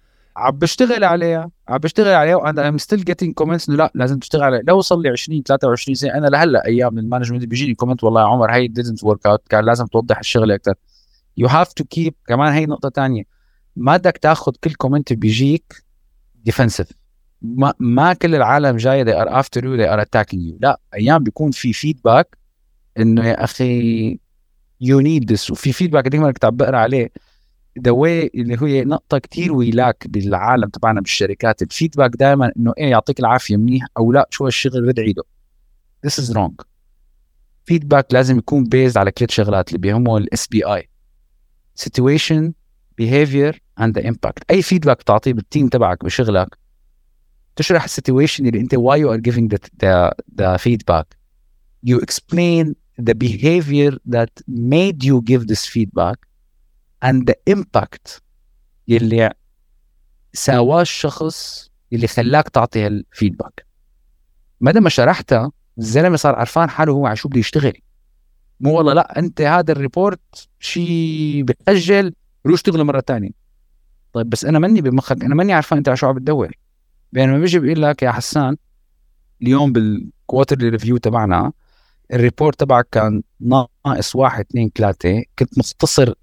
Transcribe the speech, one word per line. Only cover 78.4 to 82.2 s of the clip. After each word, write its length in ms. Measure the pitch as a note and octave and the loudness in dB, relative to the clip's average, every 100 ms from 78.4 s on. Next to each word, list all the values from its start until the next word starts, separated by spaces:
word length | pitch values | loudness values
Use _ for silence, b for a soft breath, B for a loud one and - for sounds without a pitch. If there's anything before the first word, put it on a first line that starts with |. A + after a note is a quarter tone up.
| C3+ D3+ _ _ _ _ _ _ _ _ | -2 -4 _ _ _ _ _ _ _ _
اليوم 320 | A#2+ C#3 C#3+ | 0 2 2
بالكوارترلي 960 | A#2 G#2+ G#2 - _ - C3 C3+ C#3 A#2 | 2 0 -2 -8 _ -4 0 0 0 0
ريفيو 280 | A2+ A2+ A#2+ | -2 -2 0
تبعنا 540 | A2 A#2 G#2 F2+ B2 - _ _ _ _ _ | 0 0 0 0 0 -6 _ _ _ _ _
الريبورت 460 | A#2+ | 0